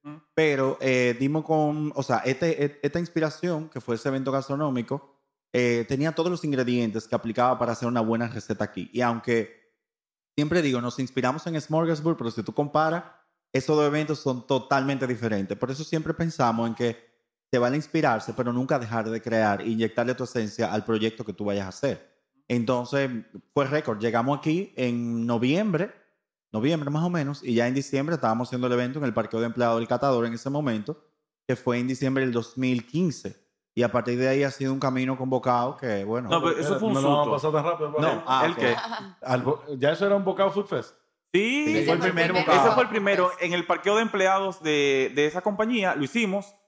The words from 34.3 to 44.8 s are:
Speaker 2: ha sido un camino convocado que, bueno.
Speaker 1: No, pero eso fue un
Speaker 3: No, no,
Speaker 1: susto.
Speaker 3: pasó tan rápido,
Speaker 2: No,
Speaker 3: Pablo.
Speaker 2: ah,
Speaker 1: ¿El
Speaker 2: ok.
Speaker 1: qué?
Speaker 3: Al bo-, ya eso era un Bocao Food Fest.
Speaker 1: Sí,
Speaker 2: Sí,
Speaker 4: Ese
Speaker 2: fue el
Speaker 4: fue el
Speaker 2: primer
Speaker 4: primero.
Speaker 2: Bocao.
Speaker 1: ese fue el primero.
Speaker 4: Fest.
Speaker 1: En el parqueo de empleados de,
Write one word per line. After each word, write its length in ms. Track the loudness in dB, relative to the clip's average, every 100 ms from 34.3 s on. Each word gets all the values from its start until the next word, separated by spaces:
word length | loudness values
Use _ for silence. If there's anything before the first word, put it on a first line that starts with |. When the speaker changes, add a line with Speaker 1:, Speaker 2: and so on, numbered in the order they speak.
| 2
Speaker 2:
ha 80 | 0
sido 200 | -2 -4
un 60 | 0
camino 380 | 0 0 -2 -2
convocado 600 | -2 0 2 0 0 -4
que, 260 | -4 -2
bueno. 240 | -2 -4 0
Speaker 1:
No, 140 | 0
pero 160 | 2 0
eso 200 | 0 0
fue 100 | 2
un 60 |
Speaker 3:
No, 60 | 2
no, 140 | 4 4
Speaker 1:
susto. 140 | 4
Speaker 3:
pasó 220 | 2 2
tan 120 | 2
rápido, 240 | 0 -2 -2
Speaker 2:
No, 60 | 0
Speaker 3:
Pablo. 260 | 0 0 0
Speaker 2:
ah, 160 | 2
Speaker 1:
¿El 80 | 2
Speaker 2:
ok. 60 | 2
Speaker 1:
qué? 180 | 2 0 -4 -10 -12 -12
Speaker 3:
Al 200 | -2 0
bo-, 200 | 0 -4 -6 0
ya 140 | 0
eso 120 | 2 2
era 80 |
un 100 | 2
Bocao 260 | 0 0 0
Food 160 | 0 -4
Fest. 280 | -6 -6 _ _ _ _
Speaker 1:
Sí, 300 | 2 2 0 0
Speaker 2:
Sí, 100 | 0
Speaker 4:
Ese 60 | 2
Speaker 2:
fue 80 |
el 40 | 2
Speaker 4:
fue 80 | 2
el 40 |
Speaker 2:
primer 120 | 2 2
Speaker 4:
primero. 140 | 2 4
Speaker 2:
Bocao. 180 | 4 6
Speaker 1:
ese 80 |
fue 80 | 4
el 60 | 2
primero. 380 | 0 2 2 2
Speaker 4:
Fest. 120 | 0
Speaker 1:
En 100 | -2
el 120 | -2 0
parqueo 300 | 0 2 2
de 60 |
empleados 600 | 2 2 2 2 0 -4
de, 500 | 0 2